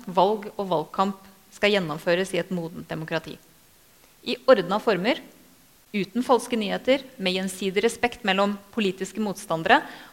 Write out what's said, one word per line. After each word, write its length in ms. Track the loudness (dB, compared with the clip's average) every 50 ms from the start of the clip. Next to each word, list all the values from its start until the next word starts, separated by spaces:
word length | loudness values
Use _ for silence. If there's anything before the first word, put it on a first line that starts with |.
| -12
valg 460 | -2 2 4 4 4 4 0 -4 -10 -8
og 120 | -6 -4 0
valgkamp 500 | 0 0 -2 -2 -2 -2 0 0 -2 -6 -14 -20 -20 -20 _ _
skal 220 | -8 0 2 2 2
gjennomføres 600 | 2 0 -2 -6 -4 0 0 0 2 0 -2 -2
i 60 | -4
et 140 | -4 -2 -4
modent 340 | -6 -6 -6 -10 -12 -12
demokrati. 500 | -10 -8 -8 -6 -4 -6 -6 -6 -6 -14 -16 -18 -20 _ _ _ _ _ _ _ _ _ _ -20 _ _ _ -6
I 140 | -6 -6 -2 6
ordnet 360 | 6 6 6 6 0 -2 -2 2
former, 360 | 0 0 2 2 0 -2 -2 -4 -16 -20 -20 -20 -20 -20 _ _ _ _ _ _ _ -4
uten 300 | -4 -4 -2 -4 -6 2
falske 320 | 2 2 2 2 -2 -4
nyheter, 480 | -4 -2 -2 -4 -4 2 2 2 2 2 -6 -12 -4
med 140 | -2 -2 0
gjensidig 500 | 0 -2 -4 -6 -4 -4 0 0 2 0
respekt 400 | 0 0 0 -2 -2 -2 -2 -2
mellom 340 | 0 2 2 2 0 0 -4 -10 -8
politiske 480 | -4 0 0 0 0 -2 -8 -8 -6 -4
motstandere, 640 | -4 -4 -4 -8 -4 -4 -4 -2 4 4 4 4 4 0 -12 -16 -18 -20